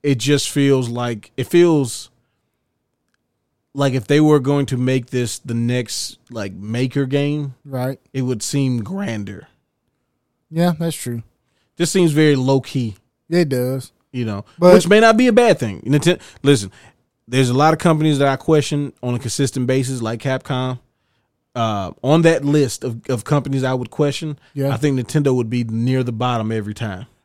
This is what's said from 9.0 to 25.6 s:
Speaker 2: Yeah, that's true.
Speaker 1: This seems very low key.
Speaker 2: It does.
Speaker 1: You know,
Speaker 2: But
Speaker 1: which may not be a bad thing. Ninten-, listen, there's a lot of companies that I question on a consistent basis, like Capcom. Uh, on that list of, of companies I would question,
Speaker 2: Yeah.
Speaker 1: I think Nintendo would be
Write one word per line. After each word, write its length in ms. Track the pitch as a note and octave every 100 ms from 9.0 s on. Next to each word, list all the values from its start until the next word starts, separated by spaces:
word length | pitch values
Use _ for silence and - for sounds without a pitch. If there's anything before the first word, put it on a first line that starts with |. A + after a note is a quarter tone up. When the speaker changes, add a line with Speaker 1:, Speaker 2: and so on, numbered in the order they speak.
| G3+ A2 G2 G2+ - _ _ _ _ _ _ _ _ _ _
Speaker 2:
Yeah, 220 | D#3+ F3 D#3
that's 180 | E3 -
true. 260 | - A#2+ - _ _ _ _ -
Speaker 1:
This 140 | E3
seems 220 | F#3+ E3+
very 240 | D3 D#3 C#3
low 240 | B2+ C3+
key. 360 | - C3+ A#2 G2 _ _ _
Speaker 2:
It 200 | F3 D#3+
does. 440 | B2+ B2+ C3 - _ _
Speaker 1:
You 120 | B2+
know, 200 | A2+ G2+ - -
Speaker 2:
But 160 | F3+
Speaker 1:
which 140 | G3 E3+
may 100 | G#3
not 160 | A3+ A3
be 100 | B3+
a 40 |
bad 260 | G#3+ A#3+ E3
thing. 240 | A2 F#2
Ninten-, 380 | - D3 E3 F3+ - -
listen, 300 | C#3 C#3 F#2+ - - _ _ _ _
there's 220 | B2+ B2+
a 40 |
lot 180 | B2+ D#3
of 40 | D#3+
companies 400 | F3 D#3 D#3 C#3+
that 60 | C#3
I 80 | C3+
question 560 | - D#3 C#3 D3 C#3+ _
on 120 | B2
a 40 | A#2+
consistent 480 | A#2 - C#3 C3 B2
basis, 340 | C3+ B2+ C3
like 180 | A2+ A2+
Capcom. 560 | C#3 C3 - C3 B2+ B2 _ _ _ _ _ _ _
Uh, 380 | B2 A2+ G#2 F2+ -
on 180 | B2+ D#3+
that 220 | E3 D3+
list 400 | C#3+ D3+ C3 -
of, 160 | B2+ A2+ -
of 140 | B2
companies 400 | - D3 B2+ C3+
I 100 | C3
would 160 | B2+ A#2+
question, 480 | - D3 - D#3+ C#3+ _
Speaker 2:
Yeah. 180 | C#3+ C3+
Speaker 1:
I 40 | A#2
think 200 | D3 C3
Nintendo 360 | A#2+ D#3 C#3
would 160 | B2+ A2+
be 140 | B2